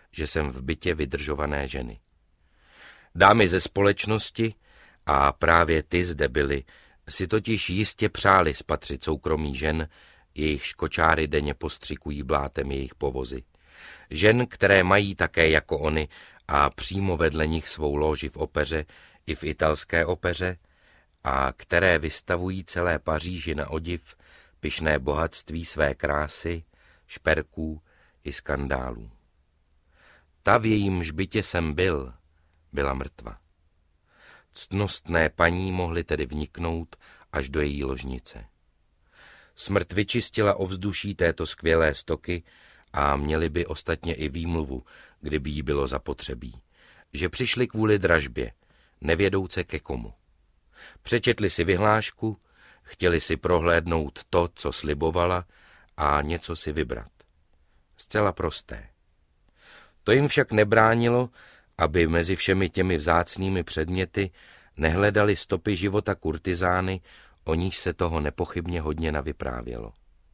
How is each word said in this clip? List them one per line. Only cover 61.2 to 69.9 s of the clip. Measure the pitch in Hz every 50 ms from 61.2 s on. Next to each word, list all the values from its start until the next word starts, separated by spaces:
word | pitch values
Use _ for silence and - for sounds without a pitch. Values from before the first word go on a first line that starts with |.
| 127 123 _ - - - - - _ _ _ -
aby | 80 78 78 90 82
mezi | 78 82 85 85 87 95
všemi | - - - 95 95 95 85
těmi | - 95 92 92 87
vzácnými | 76 73 85 82 87 87 - - - 95 95 98 90 -
předměty | - - 80 80 87 92 92 92 - - 101 98 92 - - - - - - _ _ _
nehledali | - 78 80 80 95 101 104 98 107 104 104 95
stopy | - - - 98 87 - 104 101
života | 85 95 101 95 104 - 107 98
kurtizány, | - - 80 78 78 - 95 90 85 95 90 90 92 92 95 95 90 - - - - - - _ _ -
o | - -
níž | 82 90 95 -
se | - - 90 82
toho | - 90 82 82 80
nepochybně | 73 73 - - 87 - - 90 82 87 87 85
hodně | 76 78 76 82 80 78
navyprávělo. | 76 73 69 76 71 - - 67 62 60 58 60 60 57 57 52